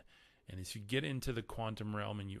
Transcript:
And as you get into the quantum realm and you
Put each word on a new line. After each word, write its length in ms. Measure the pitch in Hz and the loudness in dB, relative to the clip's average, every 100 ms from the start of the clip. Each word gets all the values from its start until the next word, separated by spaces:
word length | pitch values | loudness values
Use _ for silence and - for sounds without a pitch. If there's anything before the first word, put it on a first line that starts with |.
| - - - - - | -16 -20 -20 -18 -10
And 100 | 92 | -6
as 140 | 92 | -4
you 60 | 110 | -6
get 240 | 101 127 | 2 2
into 280 | 156 131 135 | 4 2 2
the 100 | 113 | 0
quantum 520 | - - 113 107 107 | 0 0 0 0 0
realm 240 | 104 104 104 | 2 2 0
and 100 | 98 | -2
you 120 | 98 | -4